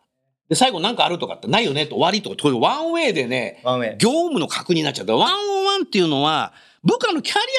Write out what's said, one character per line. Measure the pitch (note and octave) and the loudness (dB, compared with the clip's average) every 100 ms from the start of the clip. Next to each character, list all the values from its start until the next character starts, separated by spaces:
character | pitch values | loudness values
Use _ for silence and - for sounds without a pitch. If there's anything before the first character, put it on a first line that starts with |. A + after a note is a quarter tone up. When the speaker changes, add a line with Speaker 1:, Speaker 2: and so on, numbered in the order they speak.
| _ _ _ _ - | _ _ _ _ -4
Speaker 1:
で、 | D#3+ | 2
最 | C4 | 2
後 | F#3+ | 2
な | F#3 | -2
ん | B3 | 0
か | D3 | 0
あ | |
る | E3+ | -2
と | - | -8
か | |
っ | - | -10
て、 | G#2 | -2
「な | E3+ | 0
い | |
よ | E3 | 0
ね」 | C#3 D3+ | -2 -2
と、 | G#2 | 0
「終 | |
わ | D#3 | 0
り」 | G#3+ | 0
と | G#3+ | -4
か、 | F#3+ | -2
こ | D3 | 0
う | |
い | A#2+ | 4
う | |
ワ | D3+ C4+ | 2 2
ン | E4 | -2
ウ | |
ェ | E4 D4+ | 0 0
イ | |
で | E3+ A#2+ | 0 -2
ね、 | B2+ A2+ - | -2 -4 -4
Speaker 2:
ワ | B2 B2+ | -2 0
ン | |
ウ | |
ェ | A#2 | -2
イ。 | G#2 | 0
Speaker 1:
業 | G3+ | 2
務 | D4+ F4 C4 | 2 0 -2
の | C#3+ | -4
確 | - - | -4 -2
認 | E3+ | 0
に | |
な | D#3 | 0
っ | |
ち | B2+ | -4
ゃ | |
っ | F#2+ | 0
た。 | A2+ | 2
ワ | F4+ | 2
ン | |
オ | G4 G#4 G4 | 0 -2 0
ー | |
ワ | G4 G4 | 0 0
ン | |
っ | E4+ | 0
て | G#3 | 0
い | |
う | E3+ | 2
の | C#3 | 2
は、 | D3 D#3 A#2+ - - _ | 2 0 -2 -8 -20 _
部 | - B4 | 0 0
下 | A#4+ | 0
の | E4 | -2
キ | - | -2
ャ | G4+ | -2
リ | A#4+ | 0